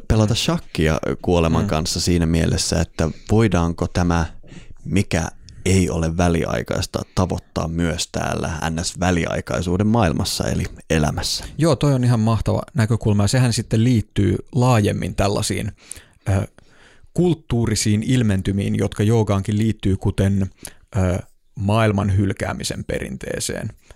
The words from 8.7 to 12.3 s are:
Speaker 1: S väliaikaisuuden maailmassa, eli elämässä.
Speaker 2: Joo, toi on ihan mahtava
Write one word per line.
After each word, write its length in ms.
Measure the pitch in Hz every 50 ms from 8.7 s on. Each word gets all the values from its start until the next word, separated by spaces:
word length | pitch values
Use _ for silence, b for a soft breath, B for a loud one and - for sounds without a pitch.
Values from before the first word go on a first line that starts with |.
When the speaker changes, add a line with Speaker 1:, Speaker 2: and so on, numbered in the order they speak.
| 80 80 -
Speaker 1:
S 140 | - - -
väliaikaisuuden 880 | 90 90 92 87 80 - - - - - 60 - 85 90 87 92 104
maailmassa, 600 | 107 110 120 104 80 - - - - - - - -
eli 140 | - 85 87 - - - - -
elämässä. 560 | 78 80 76 78 - 92 - - - - - - -
Speaker 2:
Joo, 180 | - 147 165 139
toi 180 | - 147 143 139
on 100 | 127 123
ihan 160 | 123 123 113
mahtava 420 | 107 113